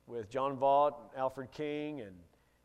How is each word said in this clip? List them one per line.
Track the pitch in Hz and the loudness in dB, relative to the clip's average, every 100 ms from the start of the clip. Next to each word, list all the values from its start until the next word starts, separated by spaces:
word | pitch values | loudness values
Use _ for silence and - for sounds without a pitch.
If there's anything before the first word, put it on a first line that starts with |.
| - | -12
with | 120 101 | -10 -4
John | 127 135 135 | -2 -2 2
Vaught, | 139 139 147 - - 135 | 4 6 4 0 -10 -4
Alfred | 131 135 131 | -4 -4 -10
King, | - 151 147 151 147 | -6 -6 -4 -6 -8
and, | 101 90 85 _ _ _ | -12 -16 -20 _ _ _